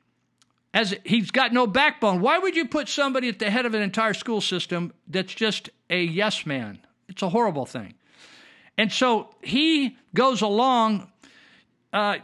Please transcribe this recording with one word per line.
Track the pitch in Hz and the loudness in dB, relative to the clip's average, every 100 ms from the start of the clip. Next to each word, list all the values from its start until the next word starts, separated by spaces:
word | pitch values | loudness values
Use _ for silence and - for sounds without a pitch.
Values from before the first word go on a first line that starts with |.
| _ _ _ _ _ _ _ 202 | _ _ _ _ _ _ _ 0
As | 208 202 | 0 -2
he's | - 233 185 | 0 0 2
got | 262 247 | 0 2
no | 240 240 | 2 2
backbone. | 226 294 - 214 180 | 4 2 2 2 2
Why | 220 330 | 2 2
would | 370 330 | 2 -2
you | 302 | -2
put | 302 254 | -2 -4
somebody | - 277 262 254 | -2 0 0 -2
at | 196 | -2
the | 214 | -2
head | 226 240 | 0 0
of | 220 | 0
an | |
entire | 202 208 220 196 | -2 0 0 0
school | - 220 | -2 -4
system | - 180 - 175 170 - - | -2 -4 -4 -4 -6 -8 -8
that's | 170 190 | -6 -6
just | - 220 - - - - | -4 -2 -2 -8 -16 -4
a | 180 | -2
yes | 175 165 208 - 156 | -2 0 -2 -2 -4
man? | 135 110 101 _ _ - | -6 -6 -12 _ _ -18
It's | - | -6
a | 190 | -2
horrible | 208 226 147 123 | 0 0 -2 -6
thing. | 127 95 - _ _ - - - - - - | -8 -12 -16 _ _ -20 -20 -20 -20 -10 -2
And | 220 | -2
so | - 254 220 - - | 2 2 2 -2 -12
he | - 247 311 311 262 - _ 175 | -4 0 2 2 0 -6 _ 2
goes | 269 226 | 2 2
along. | 214 208 262 247 220 208 - _ - - - - _ _ _ | 0 2 4 4 2 0 -4 _ -20 -20 -20 -20 _ _ _
Uh, | 196 208 180 | -2 0 -2